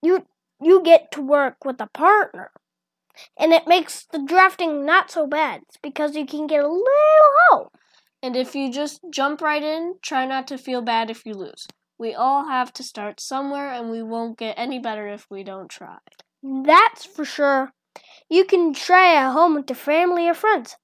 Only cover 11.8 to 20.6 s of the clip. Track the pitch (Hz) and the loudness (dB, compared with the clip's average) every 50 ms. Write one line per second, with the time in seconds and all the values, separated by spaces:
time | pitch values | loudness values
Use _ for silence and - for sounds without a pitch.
11.8 | _ _ _ _ 226 226 - - 233 262 269 277 285 311 269 254 254 240 _ - | _ _ _ _ -10 -10 -6 -2 -2 0 0 -2 -2 -4 -4 -4 -4 -6 _ -18
12.8 | 254 - - 220 202 208 208 _ - - - 269 277 285 277 285 285 285 262 240 | -18 -16 -14 -12 -12 -12 -12 _ -14 -10 -8 -8 -6 -6 -6 -8 -8 -8 -10 -10
13.8 | 233 233 226 226 226 220 226 233 226 233 226 _ 226 220 208 - 233 254 269 254 | -10 -8 -10 -10 -10 -8 -8 -8 -8 -8 -10 _ -10 -10 -8 -8 -8 -8 -8 -8
14.8 | 233 240 214 214 208 208 202 208 _ _ 202 196 196 196 190 190 185 180 - - | -8 -8 -10 -8 -10 -12 -14 -16 _ _ -16 -16 -14 -14 -16 -16 -16 -18 -20 -20
15.8 | - 165 170 - _ _ _ _ - _ _ _ - 269 269 262 262 294 302 349 | -20 -20 -20 -20 _ _ _ _ -20 _ _ _ -12 -10 -8 -6 0 4 6 6
16.8 | 427 466 - - - - _ - 302 - - - 285 277 277 269 262 269 _ _ | 6 4 0 -4 -20 -20 _ -12 -12 -10 -4 -2 0 0 0 0 -2 -4 _ _
17.8 | _ _ _ - _ _ _ _ _ _ 320 349 381 381 392 370 349 330 285 - | _ _ _ -20 _ _ _ _ _ _ 2 2 4 4 4 2 2 0 -2 -4
18.8 | - - 370 359 370 359 339 302 262 262 247 302 330 349 311 294 269 - 254 - | -2 2 4 4 6 6 4 4 2 0 2 2 2 2 2 -2 -4 -8 -10 -10
19.8 | - - 294 320 349 359 359 349 339 339 339 339 - 427 427 330 | -4 -2 0 0 2 0 0 0 0 -2 -2 0 0 0 0 0